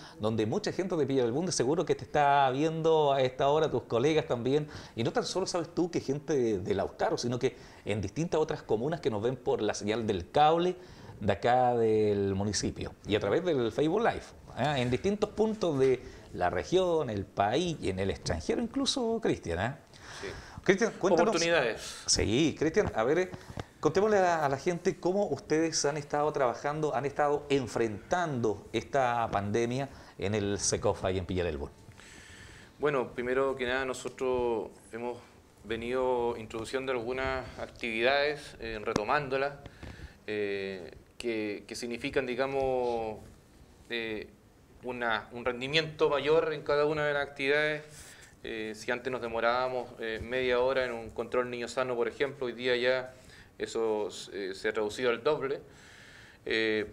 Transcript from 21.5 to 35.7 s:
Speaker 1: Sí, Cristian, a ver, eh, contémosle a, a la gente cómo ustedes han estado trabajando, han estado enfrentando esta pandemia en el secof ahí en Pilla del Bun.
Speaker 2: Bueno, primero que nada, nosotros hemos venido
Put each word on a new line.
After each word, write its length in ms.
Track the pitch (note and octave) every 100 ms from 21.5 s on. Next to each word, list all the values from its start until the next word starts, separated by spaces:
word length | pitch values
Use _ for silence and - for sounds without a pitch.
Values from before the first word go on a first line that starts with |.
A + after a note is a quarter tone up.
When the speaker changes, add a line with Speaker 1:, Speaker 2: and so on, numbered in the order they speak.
| E3 A#2+ A2 - - -
Speaker 1:
Sí, 480 | - F2+ A#2+ D#3 -
Cristian, 360 | D3+ G#3 F#3
a 80 | A2
ver, 160 | A#2 E3+
eh, 120 | F#3 - - - - -
contémosle 380 | D3+ F#3+ G#3+ G#3
a, 280 | F3+ E3 C#3+
a 20 |
la 100 | C3+
gente 420 | F3 E3+ G3 -
cómo 260 | E3+ G3 G3+
ustedes 580 | C3 - D#3 E3 D#3 C#3+
han 100 | D3+
estado 360 | D3 D3 D3+
trabajando, 600 | D3 B2 A#2 D3 D3+ D3+
han 100 | B2
estado 400 | C#3 C#3+ D3 D3 -
enfrentando 1200 | C#3 A2+ A#2 A2+ G2+ - F3+ E3+ B2+ A2+ G2+ -
esta 560 | A#2 - C#3 B2 A#2+ A2+
pandemia 600 | G#2 G2+ A#2 A#2+ B2+ C3+ - - -
en 180 | F#2+ G#2+
el 240 | G2+ G2
secof 440 | - G2 G#2 F#2
ahí 140 | F#2+ F#2+
en 80 | F2
Pilla 160 | F2+
del 160 | F2 C#2+
Bun. 140 | C#2 - - - - - - - - - - -
Speaker 2:
Bueno, 300 | C#3+ C#3 A2
primero 440 | - A#2+ B2+ C3+ C3
que 100 | B2
nada, 180 | C3
nosotros 840 | C3 B2 - - C3 B2+ A#2+ A2 E2+ - -
hemos 260 | A2+ A#2+ A#2 - - - -
venido 720 | G#2